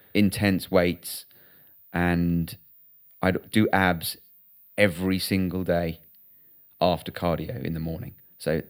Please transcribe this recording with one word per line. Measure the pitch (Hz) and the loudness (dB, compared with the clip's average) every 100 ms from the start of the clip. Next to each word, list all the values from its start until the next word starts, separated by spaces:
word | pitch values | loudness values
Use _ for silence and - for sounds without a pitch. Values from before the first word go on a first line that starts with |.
| _ | _
intense | 104 104 - 101 92 - | 2 2 2 0 0 2
weights, | 92 90 85 - - - _ _ _ _ _ _ | 2 2 0 -8 -14 -14 _ _ _ _ _ _
and | 85 87 87 85 85 82 - _ _ _ _ _ - | 0 2 2 2 0 -2 -8 _ _ _ _ _ -4
I'd | 92 87 - | -2 -2 0
do | 107 107 | 2 4
abs | 95 92 85 - - _ _ _ _ _ - | 4 2 0 -4 -12 _ _ _ _ _ 2
every | 101 82 92 92 | 2 2 0 0
single | - 98 92 92 | 0 0 0 -4
day | 87 85 82 82 - _ _ _ _ _ _ - | 0 0 0 -6 -14 _ _ _ _ _ _ -2
after | 87 82 - | 0 0 -4
cardio | - 87 80 78 - | -4 -2 -2 -4 -6
in | 82 | -6
the | 80 | -6
morning. | 80 82 - - _ _ | -6 -8 -10 -16 _ _
So | 76 80 - | -2 -2 -4